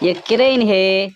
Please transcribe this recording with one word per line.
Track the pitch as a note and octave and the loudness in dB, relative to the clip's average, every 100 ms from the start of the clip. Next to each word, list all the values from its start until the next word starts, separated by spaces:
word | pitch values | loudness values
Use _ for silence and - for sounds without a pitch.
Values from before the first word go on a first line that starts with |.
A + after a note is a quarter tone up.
ये | F3 F3 - | -4 -4 -2
क्रेन | A3+ C4 C4 | 0 2 2
है। | G#3+ F#3+ F#3+ F#3+ G3 | 2 2 2 0 -4